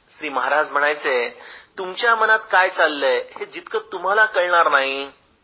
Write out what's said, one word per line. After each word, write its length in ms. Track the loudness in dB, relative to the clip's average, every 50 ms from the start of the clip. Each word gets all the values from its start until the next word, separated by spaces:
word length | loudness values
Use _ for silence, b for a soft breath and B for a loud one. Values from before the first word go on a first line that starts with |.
| _ _ -18
श्री 120 | -12 -10 -6
महाराज 420 | -4 -2 -2 0 2 0 0 0
म्हणायचे, 680 | 0 0 0 0 -2 -2 -2 0 0 0 -2 -4 -8 B B B B B B B B
तुमच्या 380 | -12 -10 -10 -6 -2 2 2 2
मनात 240 | 2 2 2 2 0 0 0
काय 180 | 2 2 2 2
चाललंय 560 | 2 0 0 0 0 0 0 0 0 0 -2 -6 -12 -14
हे 60 | -14
जितकं 340 | -12 -14 -18 -14 -8 -8 -8
तुम्हाला 460 | -8 -6 -12 -8 -4 -2 2 2 2
कळणार 440 | 2 2 -2 0 2 4 4 4 4
नाही, 420 | 4 2 2 0 -4 -6 -8 -10 -14 _ _ _ _ _